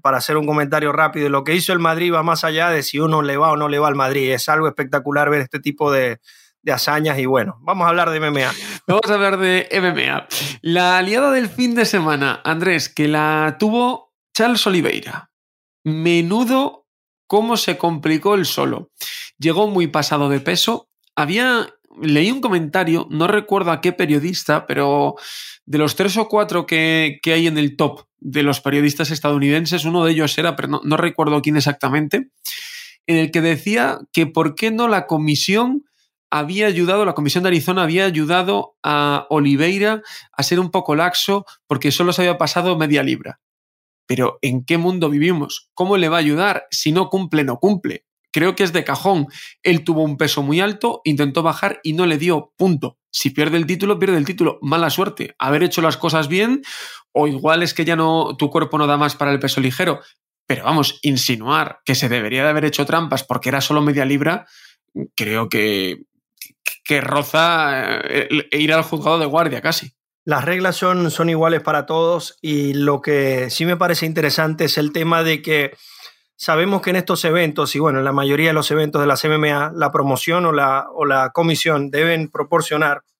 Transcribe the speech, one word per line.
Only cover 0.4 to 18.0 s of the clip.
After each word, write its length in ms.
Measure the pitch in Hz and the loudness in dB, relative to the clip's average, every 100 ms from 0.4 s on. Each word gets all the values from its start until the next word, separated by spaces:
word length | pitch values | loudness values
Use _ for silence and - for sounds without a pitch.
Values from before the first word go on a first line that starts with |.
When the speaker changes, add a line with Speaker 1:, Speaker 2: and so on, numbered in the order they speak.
| 151 | 0
Speaker 1:
comentario 480 | 151 143 151 147 | 0 0 0 0
rápido, 340 | 147 156 151 143 | 0 0 0 0
lo 160 | 143 | 0
que 100 | 135 | 0
hizo 200 | 170 175 | -2 0
el 60 | 185 | 0
Madrid 340 | 165 165 175 | 0 0 0
va 100 | 170 | 0
más 220 | 165 160 160 | 0 0 0
allá 240 | 160 170 | 0 0
de 120 | 165 | 0
si 160 | 135 139 | -2 -2
uno 240 | 160 156 | 2 2
le 140 | 147 139 | 0 2
va 160 | 160 | 2
o 60 | 147 | 2
no 100 | 147 | 0
le 100 | 147 | 0
va 120 | 151 | 0
al 60 | 139 | 2
Madrid. 360 | 131 139 131 | 0 0 0
Es 160 | 127 - | -2 0
algo 220 | 156 156 | 2 2
espectacular 600 | - 139 143 135 143 147 | -2 -2 -2 0 0 2
ver 120 | 147 | 2
este 180 | 127 147 | -2 -4
tipo 320 | 143 143 147 | -6 -2 0
de, 300 | 135 127 113 _ - _ _ | 2 0 -4 _ -20 _ _
de 100 | - | -4
hazañas 480 | 131 - 147 156 139 | -2 0 0 0 0
y, 60 | 131 | 2
bueno, 320 | 131 104 - | 2 0 -6
vamos 260 | - 190 170 | -4 0 2
a 40 | |
hablar 200 | 170 165 | 2 2
de 80 | 156 | 0
M 100 | 156 | -2
M 180 | 147 127 | 0 -2
A. 80 | - - - - | -4 -10 -12 0
Speaker 2:
Vamos 160 | 190 220 | 0 2
a 40 | 208 | 2
hablar 220 | 196 196 | 2 2
de 300 | 185 185 - | 2 2 0
M 200 | 196 180 | 0 0
M 200 | 156 131 | 2 0
A. 180 | 139 - - 143 131 | -2 -6 -8 -8 -8
La 360 | 165 170 180 180 | -2 2 4 2
aliada 320 | 185 220 277 | 2 2 2
del 200 | 262 226 | 2 0
fin 260 | - 247 233 | -2 0 2
de 80 | |
semana, 560 | 226 196 156 147 139 117 - | 2 2 2 2 0 -2 -2
Andrés, 420 | 160 185 170 - | -2 2 0 -2
que 220 | - 151 | -2 0
la 480 | 151 156 156 156 151 | 2 2 0 -2 0
tuvo 540 | 214 233 247 254 - _ _ | 0 2 0 -2 -10 _ _
Charles 320 | - 226 226 - | 0 2 2 2
Oliveira. 640 | 185 143 - - - - _ _ _ _ _ | 2 0 -2 -8 -14 -16 _ _ _ _ _
Menudo 1040 | 156 156 165 170 170 214 247 262 277 - _ _ _ _ _ | -6 -2 2 2 2 0 2 0 -2 -6 _ _ _ _ _
cómo 300 | 202 220 226 | 0 0 -2
se 200 | - 175 | -2 -2
complicó 580 | 170 160 | -2 -2